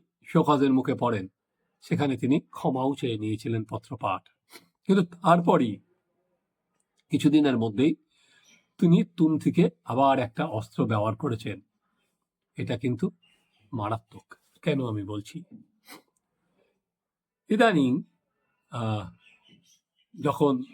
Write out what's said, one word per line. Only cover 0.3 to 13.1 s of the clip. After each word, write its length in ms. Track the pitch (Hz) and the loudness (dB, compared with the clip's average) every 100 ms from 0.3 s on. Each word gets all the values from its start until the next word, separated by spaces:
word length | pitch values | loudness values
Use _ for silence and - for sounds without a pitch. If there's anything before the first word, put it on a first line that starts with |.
| 170 156 143 139 | 0 2 2 2
মুখে 220 | 131 131 110 | 2 0 -2
পড়েন। 320 | 120 104 95 _ _ _ _ _ | -2 -4 -8 _ _ _ _ _
সেখানে 360 | - 170 147 127 | -6 -2 -2 -2
তিনি 220 | 127 165 | 0 0
ক্ষমাও 560 | - - 160 131 135 139 | -2 -6 -4 -2 -2 -2
চেয়ে 220 | 127 110 | -4 -4
নিয়েছিলেন 460 | 107 110 123 113 | -4 -6 -4 -4
পত্রপাঠ। 640 | 110 110 - 127 101 92 - _ _ - _ _ - | -6 -10 -12 -8 -6 -6 -10 _ _ -20 _ _ 0
কিন্তু 180 | 196 175 | 0 0
তারপরই 720 | - 175 175 170 165 117 98 _ _ _ _ _ _ _ _ _ _ _ _ - | 0 4 4 4 2 2 -6 _ _ _ _ _ _ _ _ _ _ _ _ -6
কিছুদিনের 480 | 143 147 151 147 120 | 0 4 4 4 2
মধ্যেই 380 | 113 107 156 - _ _ _ _ _ _ _ - | -2 0 0 0 _ _ _ _ _ _ _ 0
তিনি 260 | 175 190 | 4 4
তুন 360 | - - 156 156 | 2 0 0 2
থেকে 300 | 143 170 170 - - | 0 2 0 -2 -6
আবার 340 | 123 139 131 | 2 2 2
একটা 260 | 117 - 139 | -2 -6 -6
অস্ত্র 400 | 110 - - 113 | -6 -8 -4 -2
ব্যবহার 300 | 107 110 107 | 0 -2 -4
করেছেন। 460 | 143 113 117 95 _ _ _ _ _ _ _ _ _ - | -6 -6 -8 -12 _ _ _ _ _ _ _ _ _ -10
এটা 200 | 131 113 | -6 -4
কিন্তু 340 | 123 117 185 | -4 -2 -4